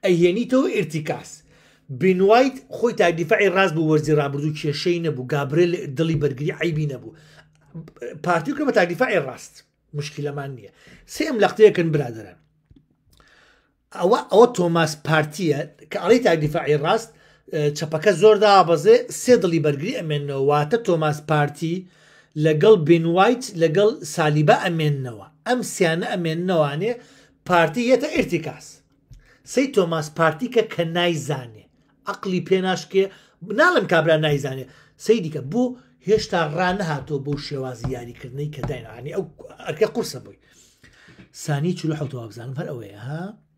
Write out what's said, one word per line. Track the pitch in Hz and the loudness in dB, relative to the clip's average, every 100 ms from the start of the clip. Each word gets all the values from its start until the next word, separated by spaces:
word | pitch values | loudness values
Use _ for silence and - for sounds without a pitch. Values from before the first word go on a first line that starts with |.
ئەیهێنیتەوە | 190 175 175 196 240 254 320 | 2 2 2 2 0 0 2
ئیرتیکاس. | 214 156 156 151 131 - - _ _ _ _ _ | -2 -4 -6 -6 -10 -10 -20 _ _ _ _ _
بین | 127 180 180 | -2 0 2
وایت | 196 226 269 - - - | 6 6 4 -2 -16 -2
خۆی | 240 | -2
تاکدیفاعی | - 175 165 165 214 202 180 | 2 0 2 0 2 2 2
ڕاست | 190 | 0
بوو | 156 156 | 0 2
وەرزی | 151 135 151 | 2 2 0
ڕابردوو | 143 139 151 151 | 0 -4 -6 -6
کێشەی | 156 143 180 170 | -6 -4 -2 -2
نەبوو. | 165 127 127 | -2 -6 -4
گابرێل | 147 135 156 175 170 147 131 | -4 -2 2 2 0 -6 -4
دڵی | 160 156 | -2 0
بەرگری | 143 123 151 - | -2 -2 -6 -4
عیبی | 170 151 151 | -4 -2 -4
نەبوو. | 123 110 - - - _ _ _ 165 - - 120 156 | -6 -14 -20 -20 -20 _ _ _ -18 -18 -16 -14 -8
پارتیو | 175 170 190 294 | -2 0 -2 -4
کرد | 285 | 0
بە | 220 | 2
تاکدیفاعی | 175 170 254 196 135 | 2 0 0 0 -2
ڕاست. | 123 - - _ _ _ 147 | -10 -20 -20 _ _ _ -10
مشکلەمان | 143 - 143 143 139 127 | -10 -8 -8 -8 -10 -12
نییە. | 104 _ _ - _ | -18 _ _ -20 _
سێ | - 311 | -6 -4
ئەم | 240 | 2
لەختەیەکن | 190 - 214 180 165 | 0 6 6 6 0
برادەران. | 151 127 110 104 - _ _ _ _ _ _ _ _ _ _ _ _ _ _ _ | -2 -4 -10 -18 -20 _ _ _ _ _ _ _ _ _ _ _ _ _ _ _
ئەوە، | - 175 143 - | -4 0 0 2
ئەوە | 185 160 - | 6 6 6
تۆماس | 175 170 160 - - | 0 2 0 -2 0
پارتیە | 156 151 - 196 151 - _ - | 0 0 -2 -2 -2 -4 _ -10
کە | - | -6
ئەڵێی | 175 240 196 | 2 4 4
تاکدیفاعی | 165 147 165 139 147 | 2 0 -2 0 0
ڕاست، | 156 226 - _ _ _ - | 2 -2 -4 _ _ _ -8
ئە، | 160 147 147 | -2 -2 -2
چەپەکە | 156 156 202 170 | -6 0 0 6
زۆر | 214 208 | 6 6
دابەزێ، | 208 196 170 165 170 247 240 - | 6 6 6 4 6 4 4 -6
سێ | - 240 | 4 4
دڵی | 185 165 | 4 0
بەرگری | 151 143 180 233 | 0 -2 -4 -6
ئەمێننەوە. | 165 147 143 139 135 | -4 -6 -4 -2 2
واتە | 147 147 233 233 | 2 2 -2 0
تۆماس | 170 156 147 - | 0 0 -4 -2
پارتی | 151 147 151 160 180 185 _ _ _ _ 151 | 0 0 -2 -6 -6 -8 _ _ _ _ -2
لەگەڵ | 156 151 202 214 151 | 0 4 6 6 6
بین | 170 165 175 | 4 4 4
وایت، | 202 254 - 170 | 4 2 -4 -2
لەگەڵ | 165 160 208 - 165 | 0 4 2 0 -10
سالیبە | - 156 151 156 233 | -2 0 2 4 4
ئەمێننەوە. | 185 165 151 143 127 107 - _ - | 2 -2 -2 -2 -6 -12 -20 _ -4
ئەم | 247 254 | -4 -4
سیانە | - 175 165 233 | -2 0 0 -4
ئەمێننەوانێ | 202 165 160 180 170 147 143 208 240 - - _ _ - | -4 -4 -2 0 0 0 0 -4 -6 -12 -20 _ _ 0
پارتی | 180 160 190 240 | 2 2 0 2
یەتە | 262 302 | 2 2
ئیرتیکاس. | 339 185 165 156 - - - _ _ _ - _ _ - | -2 -2 -2 -6 -14 -20 -20 _ _ _ -20 _ _ -4
سەی | - 277 | -2 0
تۆماس | 240 170 165 151 - | 0 0 -2 -6 0
پارتی | 165 156 240 | 0 0 -2
کە، | 233 220 | -2 -2
کە | - 165 170 | -4 -4 0
نایزانێ. | 175 160 123 135 120 107 _ _ _ _ - | 0 -2 -4 -8 -8 -20 _ _ _ _ -14
عەقلی | 196 202 180 156 | -10 -4 -4 0
پێ | 190 185 | 0 0
ناشکێ، | 185 - 190 196 - _ _ 185 214 | -4 -2 0 0 -4 _ _ -8 2
ناڵم | 339 339 165 | 2 2 2
کابرا | 170 156 156 | 2 4 2
نایزانێ. | 156 143 135 131 127 - _ _ | 2 -2 -4 -10 -14 -20 _ _
سەی | - 226 | 0 0
دیکە | 160 151 127 | 0 -8 -6
بۆ | 208 247 254 _ _ - | -2 -2 -4 _ _ 0
هێشتا | 214 - 180 156 160 | 0 0 -2 -2 -2
ڕانەهاتۆ | 185 190 175 143 131 143 | -2 -2 -4 -6 -6 -6
بەو | 139 143 - | -4 -8 -8
شێوازی | 139 131 120 131 123 | -10 -10 -8 -8 -8
یاریکردنەی | 120 120 127 131 147 | -12 -16 -16 -10 -10
کە | 147 - | -8 -8
داینە. | - - 120 | -10 -12 -16
یعنی | 131 185 | -10 -8
ئەو | 170 - - - 190 | -10 -16 -20 -16 -12
ئەرکە | 151 214 | -4 -4
قورسە | 240 202 123 | -2 -8 -10
بووی. | 104 - _ _ _ _ - _ - - - | -18 -20 _ _ _ _ -20 _ -20 -20 -20
سانی | - - 143 165 180 | -16 -6 -4 -4 -4
چلو | 160 151 | -6 -6
حەوتەوە | 135 123 113 | -8 -10 -14
بزانم | 110 120 131 | -16 -12 -10
هەر | - | -10
ئەوەیە، | 123 101 101 120 | -10 -14 -16 -12
ها؟ | 156 190 226 _ | -10 -12 -16 _